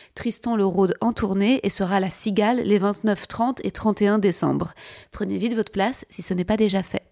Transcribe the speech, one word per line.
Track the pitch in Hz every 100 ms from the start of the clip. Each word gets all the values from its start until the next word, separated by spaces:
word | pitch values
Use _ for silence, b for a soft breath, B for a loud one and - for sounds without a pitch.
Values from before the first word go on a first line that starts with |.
| B
Tristan | - 240 - 240 226
le |
rôde | 196 180 185 -
en | 233
tournée | 226 208 196 202 262
et | 202
sera | - 185 196
à |
la | 190
Cigale | - 220 202 208 247
les | 196 208
vingt-neuf, | 202 202 220 196 -
trente | - 240 254
et | 196
trente | - 214 202
et | 202
un | 214
décembre. | 190 165 143 139 160 B B B B
Prenez | - 190 196
vite | 226
votre | 226 208
place | 202 202 262 -
si | -
ce | -
n'est | 180
pas | 175 214
déjà | 214 190
fait. | 180 - -